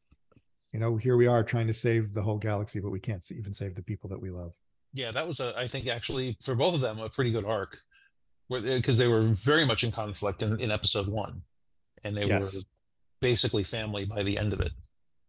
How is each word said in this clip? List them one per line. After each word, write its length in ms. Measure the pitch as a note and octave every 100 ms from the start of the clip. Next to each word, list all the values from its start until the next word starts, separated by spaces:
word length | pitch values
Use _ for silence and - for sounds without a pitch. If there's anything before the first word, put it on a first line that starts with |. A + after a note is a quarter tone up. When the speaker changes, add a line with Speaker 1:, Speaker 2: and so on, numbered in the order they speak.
| _ _ _ _ _ _ _
Speaker 1:
You 60 | G#2+
know, 160 | A2+ A2+
"Here 200 | B2+ B2
we 80 | A#2+
are 180 | A#2+
trying 220 | G#2+ A#2+ A2+
to 80 |
save 400 | A2 B2 A2+ G#2+
the 80 | G#2
whole 160 | G2 G#2+
galaxy, 420 | G#2+ G2+ G#2 G#2
but 120 | G2+
we 80 | G2
can't 240 | - F#2+
s-, 80 | -
even 240 | G2 G2 G2
save 180 | G2+
the 80 | F2+
people 280 | F2+ G2+ F#2+
that 100 | F#2+
we 80 | F#2+
love." 240 | F2+ F2 - _ _ _
Speaker 2:
Yeah, 160 | C3+ A#2+
that 160 | A#2+ E3
was, 120 | D3+
a, 140 | B2 G#2+
I 80 | B2+
think, 220 | C3+ B2
actually, 500 | A#2 - C3+ C3 G#2+
for 100 | -
both 220 | A#2+ E3+ E3
of 60 |
them, 180 | B2 G#2+
a 100 | A2
pretty 220 | - B2
good 140 | A2 G2+
arc, 340 | G#2+ F#2+ - _ _ _ _ _ _ -
where, 320 | B2 A2 B2+
'cause 180 | A#2+ A#2
they 80 | A#2+
were 160 | A2+
very 420 | A2 G#2+ C3+ D#3 C#3+
much 180 | A2
in 80 | A#2
conflict 520 | A2+ G#2+ G2 G#2 F#2
in, 160 | G#2+ G#2+
in 100 | A#2
episode 380 | G#2+ - G#2+ G2
one, 340 | G#2+ F#2+ F2 - _ _ _ _ -
and 120 | G#2 G#2
they 100 | G2+
Speaker 1:
Yes. 280 | G2 G2 F#2+
Speaker 2:
were 60 | F#2 _ _ _ _ -
basically 440 | B2 A#2 A2+ G#2+
family 420 | F#2+ A#2 G#2+ G#2 G2
by 160 | G#2
the 140 | G2 G2+
end 160 | G#2
of 60 | F#2+
it. 120 | - - - _ _ _